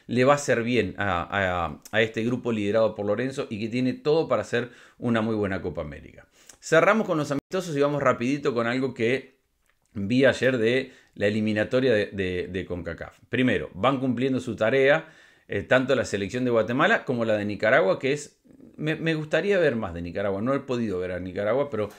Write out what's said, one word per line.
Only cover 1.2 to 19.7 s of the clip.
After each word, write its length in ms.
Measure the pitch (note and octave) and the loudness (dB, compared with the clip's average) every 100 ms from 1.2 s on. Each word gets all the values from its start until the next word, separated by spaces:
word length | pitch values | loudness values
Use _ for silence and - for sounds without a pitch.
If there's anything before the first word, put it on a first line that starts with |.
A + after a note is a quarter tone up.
| - G2+ F#2+ F2 E2 | -2 -2 0 0 -4
a, 160 | D2 - | -8 -4
a 100 | G#2+ | 0
este 220 | A2 A2+ | 0 0
grupo 300 | A2+ B2 A#2+ | -2 -2 -2
liderado 420 | A2 G2+ A2 A2 - | -2 0 2 2 0
por 100 | G2+ | -2
Lorenzo 420 | G#2+ C3 C3+ B2 | -2 -2 -6 -8
y 100 | G#2 | -6
que 80 | A2 | -4
tiene 260 | B2 B2+ | -2 -2
todo 360 | B2 D3+ D#3+ D3 | -2 0 0 2
para 140 | A2 | 0
hacer 260 | G2+ A#2 B2 - - _ | 0 -4 -4 -12 -20 _
una 220 | A#2+ A2+ | -2 0
muy 140 | A2 G#2+ | 0 0
buena 260 | G2 F#2+ | 0 -2
Copa 200 | F#2 E2 | -6 -6
América. 440 | D2+ C#2 - - - _ - - | -10 -12 -18 -20 -20 _ -20 -20
Cerramos 440 | - D#3+ E3 A3 F#3+ | 2 4 4 2 0
con 120 | D#3+ | -2
los 140 | D3 | -2
amistosos 440 | C#3 - F#3 F3 C#3+ | -4 -4 -8 -4 0
y 60 | |
vamos 200 | C#3+ D3 | 0 2
rapidito 520 | B2+ B2 A#2+ C#3+ C#3+ | 0 0 -2 -2 -2
con 120 | A#2 A#2 | 0 -2
algo 280 | B2+ C3 | -2 -4
que 460 | B2 A#2 C3 - _ _ _ _ _ _ | -2 0 0 -6 _ _ _ _ _ _
vi 300 | G2+ G2 B2+ | -8 0 4
ayer 340 | C3 A2+ B2+ B2+ | 4 4 0 2
de 340 | A2 C3 C3 - _ - | 2 2 -2 -14 _ -2
la 120 | G2+ | 0
eliminatoria 640 | A2 G#2+ G#2+ G#2 B2+ B2+ | 0 0 0 0 2 2
de, 140 | G#2+ G2 | 2 0
de, 340 | G2 F#2 F2+ E2+ | -2 -2 -4 -4
de 180 | F#2 F2 | -6 -6
concacaf. 520 | F2 E2 D#2 D2 - _ | -8 -8 -10 -14 -16 _
Primero, 440 | A#2 B2+ F2+ - | 0 2 2 -2
van 260 | F2+ A#2+ C3+ | 0 0 0
cumpliendo 400 | C3 A2+ C3+ B2+ | -2 -2 -2 -2
su 160 | B2 G#2 | -4 -2
tarea, 540 | A2 C3+ C3+ D#3+ - - - _ - | 2 4 4 4 0 -20 -20 _ -8
eh, 140 | G2+ | -8
tanto 300 | - C3 C3 | 2 2 4
la 120 | B2+ G2+ | 0 0
selección 400 | G2+ G2 B2+ B2+ | -4 -4 -2 0
de 60 | |
Guatemala 520 | A2+ G#2+ B2+ F3 A3+ | 2 2 2 2 2
como 220 | - A#2+ A2 | -2 -2 0
la 100 | G#2+ | 0
de 80 | |
Nicaragua, 560 | G#2 G2+ G#2+ C#3 F#3+ E3+ | -2 0 4 4 4 0
que 140 | C3 | -2
es... 260 | C#3+ - _ _ - - - | -2 -6 _ _ -20 -20 -8
Me, 180 | D3+ D#3+ | -6 -2
me 200 | E3 D#3 | -2 -2
gustaría 440 | D3+ D#3+ G3 G3 | 0 0 2 2
ver 160 | D3+ | 2